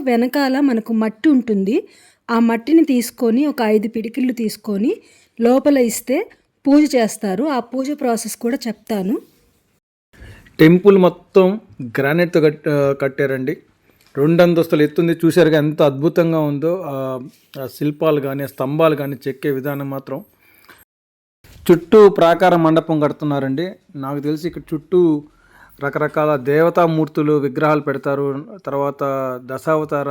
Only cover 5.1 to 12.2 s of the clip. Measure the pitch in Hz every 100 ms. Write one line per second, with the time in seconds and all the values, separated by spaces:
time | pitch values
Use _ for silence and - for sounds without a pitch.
5.1 | _ _ - 233 262 285 277 240 - -
6.1 | 294 466 _ _ _ 277 294 302 254 220
7.1 | - 202 185 302 254 240 254 269 294 254
8.1 | 220 208 - 233 277 233 208 - 208 185
9.1 | 320 - _ _ _ _ _ _ _ _
10.1 | _ - - _ - 156 180 202 196 180
11.1 | - _ 196 185 214 - - 123 139 139
12.1 | 165